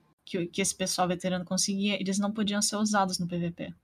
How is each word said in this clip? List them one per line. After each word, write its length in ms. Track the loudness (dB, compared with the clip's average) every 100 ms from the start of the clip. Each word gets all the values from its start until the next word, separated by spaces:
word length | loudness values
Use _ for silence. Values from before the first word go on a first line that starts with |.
| _ _
que, 220 | -6 -4 -2
que 160 | 0
esse 120 | -2
pessoal 320 | 0 -2 0 0
veterano 380 | 0 0 -2
conseguia, 560 | -2 0 2 2 0 0
eles 180 | 0 0
não 140 | 0
podiam 300 | 0 0 0
ser 140 | 0 0
usados 420 | 2 4 2 0
no 100 | -2
P 100 | -2
V 120 | -2
P. 240 | -4 -10 -6